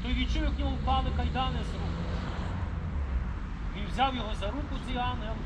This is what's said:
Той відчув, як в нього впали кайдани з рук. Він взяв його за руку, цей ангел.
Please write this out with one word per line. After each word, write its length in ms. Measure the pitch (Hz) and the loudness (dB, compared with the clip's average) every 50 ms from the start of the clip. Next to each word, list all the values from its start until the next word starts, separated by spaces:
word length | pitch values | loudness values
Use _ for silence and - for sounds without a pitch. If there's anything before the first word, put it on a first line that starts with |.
| - | 2
Той 100 | 247 254 | 2 2
відчув, 300 | 254 254 - - 302 302 | 2 4 2 2 4 4
як 100 | 285 269 | 2 2
в 60 | - | 2
нього 120 | 285 269 | 2 2
впали 380 | 262 262 - 247 262 269 269 262 - - | 2 2 2 4 4 4 4 2 2 2
кайдани 420 | 262 262 - 240 262 262 254 226 - | 2 2 2 2 0 2 0 0 -2
з 100 | - - | -2 -2
рук. 200 | - - - - - - - - - - - - - - - 90 90 - - - - - - - - - - - - - - - - - - - - - - - 190 | -2 -2 -2 -2 -2 -2 -2 -2 -2 -2 -2 -2 -2 -2 -2 -2 -2 -2 -2 -2 -2 -2 -2 0 0 0 0 0 0 0 0 -2 -2 -4 -4 -4 -4 -4 -4 -4 -4
Він 100 | 208 180 | -4 -2
взяв 280 | 170 202 254 269 254 | 2 2 2 2 2
його 200 | 240 214 214 214 | 0 -2 -2 -2
за 120 | - 190 202 | -2 -2 -2
руку, 280 | 247 285 294 - - - - 247 | -2 -2 -2 -2 -4 -4 -2 -2
цей 100 | 247 247 | 0 0
ангел. 380 | 247 247 247 240 233 233 226 220 - | 0 0 0 -2 -2 -4 -4 -4 -4